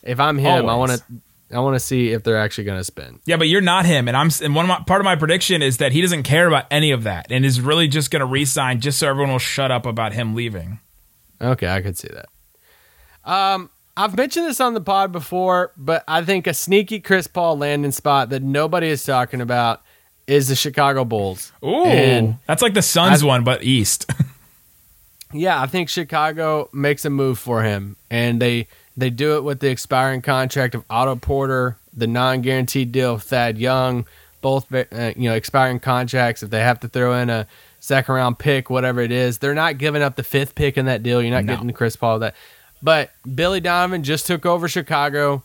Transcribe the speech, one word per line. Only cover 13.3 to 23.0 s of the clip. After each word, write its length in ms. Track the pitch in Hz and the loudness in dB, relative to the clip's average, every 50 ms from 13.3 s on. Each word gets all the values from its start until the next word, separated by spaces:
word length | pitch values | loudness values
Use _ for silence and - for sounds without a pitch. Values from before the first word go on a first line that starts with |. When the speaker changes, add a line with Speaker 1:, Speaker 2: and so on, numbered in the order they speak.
Speaker 1:
Um, 380 | 175 190 196 190 196 190 180 - _ _ _ _ _ | -2 0 2 2 0 -2 -4 -12 _ _ _ _ _
I've 220 | - 202 214 180 | -4 -2 -2 0
mentioned 300 | 202 262 269 - 339 339 | 0 -2 0 0 -2 -2
this 120 | 330 247 - | -2 0 0
on 140 | 262 247 233 | 0 0 0
the 80 | 214 | -2
pod 300 | 165 - 196 196 196 190 | -2 0 2 2 2 0
before, 600 | 175 175 139 - 180 180 185 185 180 180 180 - _ | -2 -8 -8 -4 -4 0 2 2 2 2 0 -2 _
but 260 | 170 135 143 165 160 - | -8 -4 -2 -2 -2 -2
I 160 | - 160 165 170 | 0 -2 -2 0
think 240 | 165 196 185 165 | 2 0 0 0
a 60 | 185 156 | -2 -4
sneaky 440 | - - - 190 202 208 185 220 202 | -4 0 2 4 2 4 2 -6 -8
Chris 280 | - - 196 190 175 | 0 0 0 0 0
Paul 320 | - _ 180 170 165 160 143 | -2 _ 0 0 2 2 0
landing 320 | 143 143 147 147 143 143 | 0 -2 0 0 -2 -2
spot 400 | 131 - - 147 143 139 127 117 | -4 -2 0 2 2 2 2 0
that 100 | 135 131 | -4 -4
nobody 460 | 135 135 135 143 156 156 160 180 165 | -4 -2 0 0 0 0 0 0 0
is 180 | 160 151 135 - | 0 -2 -2 -2
talking 340 | - 135 127 123 123 - 127 | 0 0 0 0 -2 -4 -6
about 440 | 123 117 123 123 120 117 113 - _ _ _ _ _ _ _ _ _ | -4 -2 0 2 2 0 0 -4 _ _ _ _ _ _ _ _ _
is 220 | - 139 147 135 | 2 4 4 4
the 80 | 131 135 | 4 0
Chicago 500 | 123 - 151 127 - 143 139 139 135 127 | 0 -2 -2 0 2 2 2 4 2 -2
Bulls. 460 | 117 117 107 101 98 92 - - - _ _ - | -2 -2 -2 -2 -2 -4 -8 -14 -18 _ _ -4
Speaker 2:
Ooh, 200 | 135 202 294 349 | -2 0 2 4
Speaker 1:
And 520 | 359 269 180 127 127 127 117 110 110 110 - _ | 4 6 6 6 6 4 4 2 0 -2 -4 _
Speaker 2:
that's 160 | - 156 160 247 | -2 0 2 2
like 100 | 233 190 | 2 2
the 80 | 208 | 2
Suns 400 | 175 - - 165 | 0 2 2 4